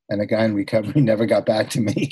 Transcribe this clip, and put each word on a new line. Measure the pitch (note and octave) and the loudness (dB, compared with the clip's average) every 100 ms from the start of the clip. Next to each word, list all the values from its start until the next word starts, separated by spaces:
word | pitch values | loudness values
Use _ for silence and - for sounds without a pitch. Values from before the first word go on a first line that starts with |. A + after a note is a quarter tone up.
| - | -8
And | G#2 | -4
a | G#2 | -2
guy | A2 | 0
in | A2 | 0
recovery | G2+ G2 A2 G#2 D3 | 0 -2 -2 0 2
<laughs> | |
never | A#2+ G#2+ A2+ | 2 2 2
got | G#2+ G2 | 0 2
back | A2 G#2 | 0 0
to | C3+ | -2
me. | G#2+ - C#3+ | 0 0 -2